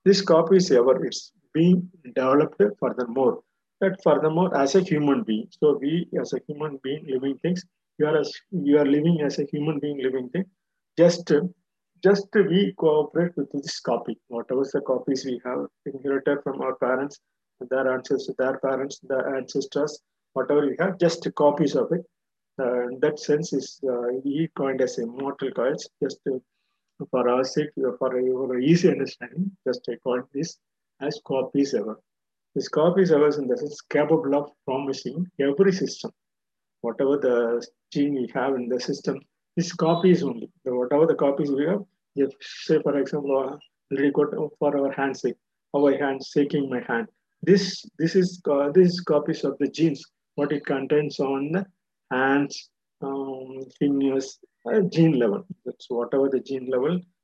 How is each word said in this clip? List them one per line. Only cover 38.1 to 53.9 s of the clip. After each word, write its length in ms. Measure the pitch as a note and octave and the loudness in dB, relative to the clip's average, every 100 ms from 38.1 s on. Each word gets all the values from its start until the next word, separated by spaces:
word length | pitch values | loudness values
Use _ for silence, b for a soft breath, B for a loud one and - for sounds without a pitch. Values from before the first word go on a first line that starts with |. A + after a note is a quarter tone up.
we 140 | C#3 A#2 | 0 -4
have 200 | C3+ C3 | -2 -2
in 140 | C3+ A#2+ | -2 -2
the 120 | B2+ | -4
system, 400 | - - - C3 - _ _ - | -4 -6 -6 -8 -10 _ _ -4
this 160 | E3 | -4
copies 500 | - D#3+ E3 F#3 E3 | 0 0 4 4 4
only. 280 | C#3 A#2 - _ | 2 -6 -10 _
The, 100 | C3 | -4
whatever 320 | B2 B2 C#3+ D#3+ | -2 0 4 4
the 80 | |
copies 360 | - C#3+ C#3 C#3+ | 4 2 2 0
we 140 | C3+ D3+ | 0 0
have, 160 | G#3 - _ _ C#3 | -2 -6 _ _ -2
if 140 | C3+ - | -2 -2
say 400 | - - - D#3 | -18 -10 0 0
for 160 | D3+ C#3+ | 2 -2
example, 380 | C3 D#3 C#3 C3+ | -2 -4 -2 -2
uh, 180 | C3+ D3+ _ _ _ | -2 -8 _ _ _
already 180 | C3+ C#3 | 0 2
got 220 | D3+ C#3+ D#3+ D3+ - | 2 0 -2 -6 -2
for 180 | C#3+ C#3+ | -2 0
our 160 | C#3 | -2
handshake, 440 | C3+ C3+ C3 B2+ - _ _ _ C#3+ | -2 -4 -2 -6 -6 _ _ _ 2
our 200 | C#3+ C3+ | 2 2
hand 280 | C#3 C3+ | 0 -4
shaking 440 | - D3 C#3+ D3 C3+ | -4 0 0 0 -2
my 120 | B2 A#2+ | -4 -4
hand. 180 | A#2 A2+ _ _ _ | -4 -4 _ _ _
This, 420 | - - - - - - | 4 4 2 -6 -14 -4
this 180 | E3 F#3+ | 0 2
is, 260 | F3+ - - | 2 -2 -2
uh, 200 | C#3+ C#3+ | 0 4
this 240 | F3 F3+ | 6 6
is 60 | F3+ | 4
copies 440 | - D3 D3 - | 0 0 0 -2
of 120 | C#3+ - | -4 -2
the 100 | C#3+ | -4
genes, 360 | C#3+ D#3+ C#3 - _ _ | 0 0 0 -8 _ _
what 180 | - C#3+ | -6 -2
it 140 | D3 - | -2 -4
contains 540 | C3+ C3 D3+ D3 - | -4 0 0 0 -2
on 320 | C3+ C3+ C#3+ | -2 -2 -2
the 140 | F3+ G3 _ _ _ _ | -4 -4 _ _ _ _
hands, 600 | B2+ C3+ C#3 C#3 - - _ _ _ | 0 2 2 0 -6 -18 _ _ _
um, 600 | C#3 C#3 C3+ C3 C3 C3 C3+ - | -8 -6 -6 -10 -12 -14 -16 -4
fingers, 600 | C#3+ | 0